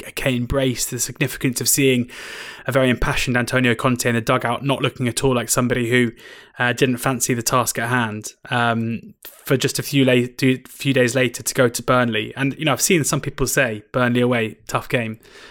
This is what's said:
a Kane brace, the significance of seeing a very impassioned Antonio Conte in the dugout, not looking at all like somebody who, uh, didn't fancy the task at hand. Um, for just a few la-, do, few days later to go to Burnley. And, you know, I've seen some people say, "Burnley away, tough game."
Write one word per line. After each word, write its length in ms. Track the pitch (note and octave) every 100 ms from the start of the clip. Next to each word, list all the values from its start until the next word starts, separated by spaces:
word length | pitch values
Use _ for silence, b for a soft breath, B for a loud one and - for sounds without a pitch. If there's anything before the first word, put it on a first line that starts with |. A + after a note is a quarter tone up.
| -
a 40 |
Kane 340 | - C#3 B2 A#2+
brace, 420 | C#3 C3+ A#2+ -
the 100 | B2
significance 640 | - A#2+ C#3 - C#3 A#2+
of 80 | B2
seeing 400 | - C3+ B2+ A#2+ B B B B B -
a 60 |
very 180 | C3 C3
impassioned 480 | A#2 - C3 - B2
Antonio 380 | A#2+ B2+ B2 A2+
Conte 340 | C3 A#2+ B2
in 60 | A#2
the 60 |
dugout, 440 | A2 B2+ A#2+ A#2+ C#3
not 160 | C3
looking 260 | C3 - B2
at 160 | A2+
all 120 | C3+ B2
like 140 | A2
somebody 420 | - B2 B2+ A#2
who, 220 | B2 A#2+ - B B B -
uh, 160 | B2
didn't 240 | A#2+ C3+ A#2+
fancy 380 | C#3 B2 - A#2+
the 80 |
task 340 | - B2+ A2+ -
at 120 | A#2
hand. 440 | B2+ A2+ G#2+ - - -
Um, 640 | B2 A#2 A2+ A2+ A2+ - -
for 320 | - - - C3+
just 220 | C#3 -
a 60 |
few 200 | - C#3+
la-, 240 | B2+ B2+ A#2+ -
do, 220 | C3 B2+ -
few 260 | - C#3
days 200 | C3 B2
later 300 | B2+ B2+ -
to 100 | -
go 160 | - B2
to 140 | -
Burnley. 500 | - B2+ A#2+ G#2+ A2 B2
And, 220 | C#3 -
you 80 | D#3
know, 80 |
I've 80 | B2
seen 220 | - F3+
some 180 | C3+ D3
people 240 | - - C3
say, 380 | - B2+ G#2+ -
"Burnley 300 | B2+ B2 B2
away, 360 | B2 A#2+ A2 - -
tough 220 | B2+ -
game." 300 | B2+ A2 A2 B B B